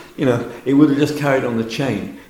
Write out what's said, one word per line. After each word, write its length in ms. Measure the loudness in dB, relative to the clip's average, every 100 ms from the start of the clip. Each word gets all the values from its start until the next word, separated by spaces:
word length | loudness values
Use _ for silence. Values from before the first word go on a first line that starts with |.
| -16 -2
you 100 | 0
know, 240 | 0 -4 -6
it 100 | 0
would 140 | 4 4
have 80 | 4
just 200 | 0 0
carried 260 | 0 0
on 120 | 0 -4
the 80 |
chain. 540 | -4 -4 -4 -4 -8 -14